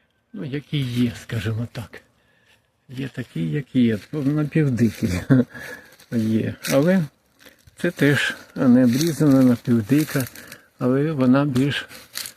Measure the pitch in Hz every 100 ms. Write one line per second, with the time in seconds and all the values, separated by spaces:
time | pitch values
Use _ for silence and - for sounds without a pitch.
0 | _ _ _ 208 160 143 - 147 127 120
1 | 123 - - 113 101 110 120 - 98 -
2 | _ _ _ _ _ _ _ _ - 127
3 | 135 - 123 160 160 147 131 127 120 107
4 | - 156 135 151 147 160 147 117 117 -
5 | 110 90 - 135 123 - - - - _
6 | - 120 110 110 113 101 - 139 160 190
7 | 147 _ _ _ - _ _ - 175 -
8 | 143 139 - - - - 131 123 127 117
9 | 165 151 151 135 127 117 - 117 101 143
10 | 156 143 123 - - - _ - 127 135
11 | 151 147 127 131 147 127 139 - - -
12 | - - -